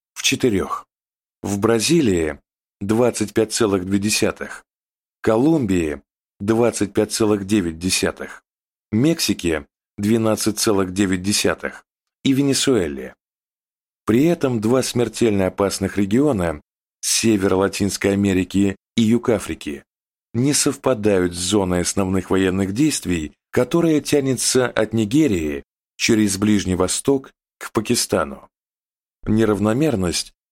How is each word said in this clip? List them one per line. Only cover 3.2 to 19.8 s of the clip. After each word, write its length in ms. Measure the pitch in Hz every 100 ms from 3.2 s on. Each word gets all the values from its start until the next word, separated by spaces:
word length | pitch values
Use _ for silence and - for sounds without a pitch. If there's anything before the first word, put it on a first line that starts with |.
| 104
пять 180 | - 110
целых 340 | - 110 98 92
две 140 | 101
десятых, 640 | 104 104 101 - 71 - - _ _ _ _ _
Колумбии 800 | - 113 143 160 110 90 78 71 - _ _ _
двадцать 540 | 104 113 120 - 98
пять 180 | - 104
целых 340 | - 110 104 98
девять 340 | 107 85 80
десятых, 640 | 92 - 87 - 67 - _ _ _ _ _
Мексике 760 | 107 147 165 - 98 87 78 - _ _ -
двенадцать 600 | 101 117 110 104 - 104
целых 340 | - 98 95
девять 300 | 92 98 92
десятых 600 | 95 104 92 82 69 - - _ _ _
и 100 | 135
Венесуэле. 840 | 135 139 131 - 120 80 69 65 - _ _ _ _ _ _ _ _ -
При 200 | 113 160
этом 360 | 170 135 120
два 220 | 107 131
смертельно 640 | 120 120 113 - 117 101 92
опасных 500 | - 98 - 95 98
региона, 640 | 101 113 151 113 85 76 - _ _ _
север 560 | - - 113 107 95 92
Латинской 580 | 98 - 101 - 98
Америки 600 | 98 101 92 90 98 101 95 _ -
и 60 |
юг 280 | 110 117 120
Африки, 540 | 104 - 80 73 71